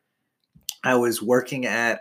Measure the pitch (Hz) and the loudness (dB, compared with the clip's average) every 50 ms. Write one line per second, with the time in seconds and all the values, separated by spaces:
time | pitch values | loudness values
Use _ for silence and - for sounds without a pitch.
0 | _ _ _ _ _ _ _ _ _ _ _ _ _ - - - - 131 127 123 | _ _ _ _ _ _ _ _ _ _ _ _ _ -14 -12 -4 0 2 2 2
1 | 120 120 113 110 107 107 123 123 123 - 147 135 127 113 101 117 117 117 110 - | 2 2 0 -2 0 2 2 2 2 0 -4 -6 -4 -4 -2 -2 0 0 -2 -4